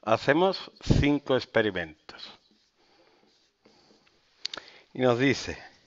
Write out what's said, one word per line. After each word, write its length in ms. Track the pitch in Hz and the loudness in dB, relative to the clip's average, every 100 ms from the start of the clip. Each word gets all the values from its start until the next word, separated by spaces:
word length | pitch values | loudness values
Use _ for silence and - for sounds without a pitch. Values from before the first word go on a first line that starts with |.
Hacemos 640 | - 113 - 147 190 185 - _ | 0 -2 2 2 2 -2 -12 _
cinco 540 | - - 139 143 - 131 | 0 2 2 0 0 -2
experimentos. 920 | - 110 107 92 82 - - - - - _ _ _ _ _ _ _ _ _ _ _ _ _ _ _ _ _ _ _ _ - - - - _ | 0 -2 0 -4 -10 -14 -20 -20 -20 -20 _ _ _ _ _ _ _ _ _ _ _ _ _ _ _ _ _ _ _ _ -14 -14 -20 -20 _
Y 60 | - | -2
nos 180 | 127 117 | 0 4
dice 440 | 139 117 - 80 - _ | 2 0 -4 -12 -16 _